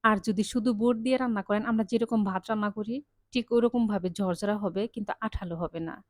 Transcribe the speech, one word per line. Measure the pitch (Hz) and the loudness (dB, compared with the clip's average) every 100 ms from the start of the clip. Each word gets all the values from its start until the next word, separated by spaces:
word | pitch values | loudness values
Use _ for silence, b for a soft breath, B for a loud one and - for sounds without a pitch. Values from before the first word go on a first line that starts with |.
আর | 226 214 | 4 2
যদি | 220 196 | 0 0
শুধু | 208 247 226 | 0 0 0
বুট | 208 240 233 | 2 2 2
দিয়ে | 233 254 | 0 0
রান্না | 247 214 | 0 -2
করেন, | - 208 220 | 0 -2 2
আমরা | 220 | 0
যেরকম | 202 226 226 226 | 2 0 2 2
ভাত | 196 190 - | 0 -2 -4
রান্না | 214 208 | -2 -2
করি | 202 214 254 - _ _ | -4 -6 -6 -10 _ _
ঠিক | 247 233 | -4 2
ওরকমভাবে | 233 233 240 220 202 180 | 4 4 4 2 2 -2
ঝরঝরা | 175 190 170 202 208 | 0 0 0 0 0
হবে, | 202 175 226 | -2 -2 -4
কিন্তু | - 202 - | -6 -8 -6
আঠালো | 220 - 180 165 | -4 -4 -6 -4
হবে | 165 165 | -4 -4
না। | 165 - | -8 -10